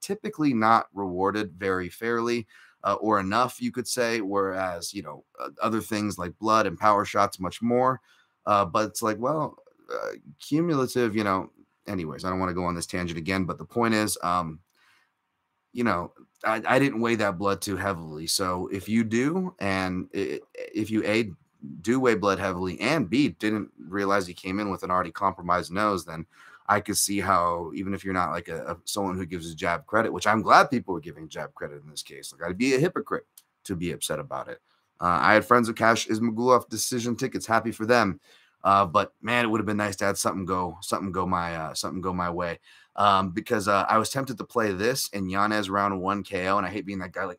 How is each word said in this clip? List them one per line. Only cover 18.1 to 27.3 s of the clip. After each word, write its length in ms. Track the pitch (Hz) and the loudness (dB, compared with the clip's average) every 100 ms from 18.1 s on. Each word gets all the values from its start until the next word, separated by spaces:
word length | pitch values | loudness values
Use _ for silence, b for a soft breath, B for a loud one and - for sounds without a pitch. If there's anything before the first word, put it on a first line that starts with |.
| 76 80 | -8 -4
So 420 | - 92 90 90 | -2 0 -2 -4
if 160 | 98 92 | -6 0
you 160 | 113 | 0
do, 500 | 110 113 135 185 185 - | 2 0 0 0 -4 -4
and 480 | 98 95 92 92 - - | 0 2 2 -2 -4 -4
i-, 240 | 95 71 - | -4 -6 -10
if 360 | - - - 104 | -16 -8 -4 -2
you, 140 | 110 | 0
A, 280 | 101 110 107 - _ _ 69 67 | 2 0 0 -6 _ _ -16 -6
do 180 | 101 131 | 0 4
weigh 160 | 127 107 | 4 4
blood 240 | 98 92 | 4 2
heavily, 400 | 98 90 92 - | 0 -2 -4 -2
and 300 | 110 - 90 | 0 0 2
B, 200 | 117 135 | 2 2
didn't 420 | 82 107 107 - - | 0 -2 -2 -4 -12
realize 480 | 69 98 98 101 90 | -8 -2 2 2 0
he 80 | |
came 260 | 85 95 98 | -6 -6 -4
in 100 | 104 | -2
with 140 | 90 | -4
an 80 | 92 | -2
already 200 | 92 85 | 0 -2
compromised 600 | - 98 90 87 90 78 | -2 -2 -2 0 0 0
nose, 340 | 92 107 95 82 | -2 0 0 -4
then 200 | 80 78 B B B - | -10 -12 B B B 0
I 120 | 104 | 0
could 180 | 101 98 | 2 -2
see 220 | - 101 | 0 0
how, 520 | 95 | 2